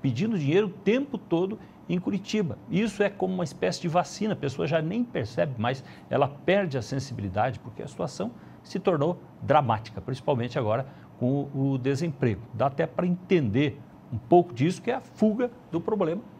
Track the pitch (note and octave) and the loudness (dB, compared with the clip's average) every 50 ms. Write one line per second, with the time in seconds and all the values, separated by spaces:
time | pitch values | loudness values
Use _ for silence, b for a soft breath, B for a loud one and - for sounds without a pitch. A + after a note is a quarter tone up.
0 | - C#3 A#2 A#2+ F#3+ A3+ A#3 F3+ C#3+ C3+ D#3 G3 A3 G3 - - - F#3+ A3 C4 | 0 0 0 0 0 0 0 0 2 4 4 4 2 2 -4 -2 2 2 2 2
1 | C#4+ - - G3 - - E3+ E3 F#3 G3 A3 B B B B B B - E3+ F3+ | 0 -2 -6 -10 -2 0 0 0 2 0 -4 B B B B B B -4 -4 -2
2 | - - G3+ F#3 G3 - - G#3+ G3 C#3+ - - - - - F3+ A3+ A3 - - | 0 -2 -4 -2 -4 -2 0 0 0 0 -4 -8 -8 -2 0 0 0 0 0 0
3 | G3+ F#3+ - - F#3+ F#3 F#3 F3+ F3 C#3 - - - F3+ F3 - - E3+ D3 F3+ | 0 0 0 -2 -4 -2 -2 -2 -4 -4 -4 -2 -2 -2 -2 -2 -4 0 0 0
4 | E3 - - - G3+ G#3+ F#3 - C#3 C#3 C3+ - E3+ C#3 E3 D#3+ D#3 D#3+ G3 A#3+ | 0 0 -6 -4 -2 -2 -2 -2 -4 -4 -2 -2 -2 0 0 0 0 0 -2 -2
5 | A#3+ - - D#3+ A#2 G#2+ - - F3 D3+ C3 A2 G#2+ A#2+ C3+ C3+ B B B B | -4 -2 -2 -4 -4 -4 -2 -2 -2 -2 -2 -2 -2 -2 -2 -4 B B B B
6 | B - - B2+ C#3 C3+ - - - - F#3 G3+ G3 E3 C3+ C3 G#2+ - C#3 C#3 | B -2 2 2 2 2 0 -4 0 2 4 4 2 0 -2 -4 -4 -2 -4 -6
7 | C#3 - A#2 A2 G2+ G2 F2 G#2 A2+ C3 A#2+ G2 - - - - A2 - - - | -4 -6 -8 -6 -6 -2 0 0 0 0 0 -6 -12 -14 -12 -12 -12 -12 -6 -6
8 | E3+ - - - - A#3+ - B B B B B B - - G3 - G3+ F3 D3 | -6 -6 -4 -6 -6 -6 -6 B B B B B B -8 -8 0 2 2 2 4
9 | C#3 E3+ F3 - - - - - - G2+ C#3+ D3+ C#3 A#2 A2 G#2+ - - - F#2 | 2 0 0 -4 -10 -20 -16 -10 0 4 4 4 6 4 0 0 -2 -10 -12 -10
10 | - - C3 - - - C#3+ A2+ A#2 B2 - D3+ A#2+ G#2+ A2 B2 C3+ B B B | -6 -6 -8 -4 0 0 0 0 0 -2 -2 -2 0 0 0 0 -2 B B B
11 | B B - - B2 B2 C3+ C#3+ C#3+ C#3 C#3 C3+ C3+ C#3 C3+ C3 A#2+ C3+ C#3 B2+ | B B -6 -2 0 0 0 0 -2 -4 -2 -2 0 0 0 0 0 0 0 0
12 | F3 E3 C#3 - - A#2+ G2+ - - - - G#2+ B2+ C#3 C3+ - D#3+ D#3+ - - | -2 -4 -2 0 0 0 0 0 -6 -12 -2 0 0 0 2 0 -2 -2 0 -2
13 | F3+ F3+ F3 F3+ - - F#3+ E3+ C#3 G#2+ G2 B2+ D3 D3 - - - - - - | 0 0 0 -2 2 2 4 4 4 4 2 2 2 2 0 -6 -16 -20 -20 -20
14 | - - B2+ G#2+ - - F3 F3+ F3 - B2 A2+ C#3 E3+ F#3 - - A#3 B3 C4 | -12 -8 -8 -8 4 8 8 8 8 6 0 0 0 0 0 -2 -4 -4 -4 -4
15 | - - - - G#3+ A3 G#3 A#3 B3 A#3+ - - - - - E3+ E3+ - A3 G3+ | -6 -14 0 2 2 4 4 2 -2 -2 -4 -12 -14 -6 -6 -4 -2 -2 0 0
16 | F#3 D#3 E3+ G#3 - - - | 2 0 0 -4 -6 -14 -20